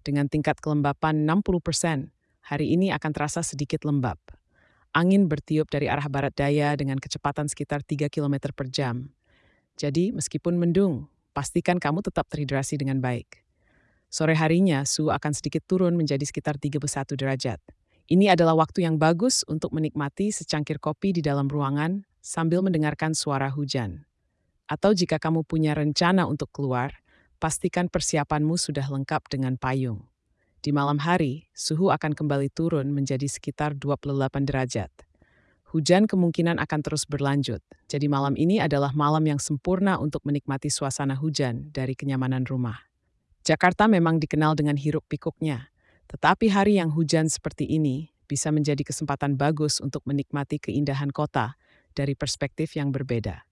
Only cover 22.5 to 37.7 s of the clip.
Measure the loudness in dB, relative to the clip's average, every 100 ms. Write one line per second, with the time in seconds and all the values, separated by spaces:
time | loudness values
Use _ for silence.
22.5 | 2 2 2 0 0 -2 -2 -2 0 -2
23.5 | -2 -4 -2 -4 -8 -16 _ _ _ _
24.5 | _ _ 0 2 4 2 0 0 0 0
25.5 | 2 2 2 0 2 4 4 2 -2 -6
26.5 | -4 -2 0 -2 -6 _ _ _ _ -4
27.5 | -2 -2 0 0 -2 0 -2 0 0 2
28.5 | 0 -2 -4 -4 -4 -4 -4 -4 -4 -2
29.5 | -2 -2 -2 -2 -6 -12 _ _ _ _
30.5 | _ -2 0 2 0 2 2 0 -4 -12
31.5 | -10 -4 0 2 2 0 -2 0 0 -2
32.5 | -2 -2 0 -2 -2 -2 -2 -4 -6 -10
33.5 | -4 -4 -4 -4 -4 -2 -2 -2 -2 -2
34.5 | -2 -2 -4 -6 _ -20 _ _ _ _
35.5 | _ _ -4 4 4 4 4 2 2 0
36.5 | 0 -2 -2 -2 -4 -4 -2 0 2 0
37.5 | -4 _